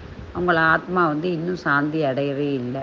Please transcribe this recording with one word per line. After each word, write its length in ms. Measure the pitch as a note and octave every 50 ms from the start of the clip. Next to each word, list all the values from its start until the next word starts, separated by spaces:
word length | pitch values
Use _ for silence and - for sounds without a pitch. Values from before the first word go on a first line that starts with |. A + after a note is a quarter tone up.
| - - - - - - -
அவங்கள 220 | - F3+ F3+ E3+
ஆத்மா 520 | D#3+ D#3+ D#3+ D#3+ E3 - - F3+ F#3 F3
வந்து 240 | D#3+ D3 D3+ D#3+ F3+
இன்னும் 240 | F3 D#3 E3 F3 F#3
சாந்தி 480 | E3+ - D#3 C#3+ C#3+ C#3+ D3+ D3+ D#3+ D#3
அடையவே 500 | C3+ B2+ C#3 C#3+ C#3+ C#3 C3+ D3 C#3+ C#3
இல்லை. 280 | C3 A#2+ B2 B2+ C3+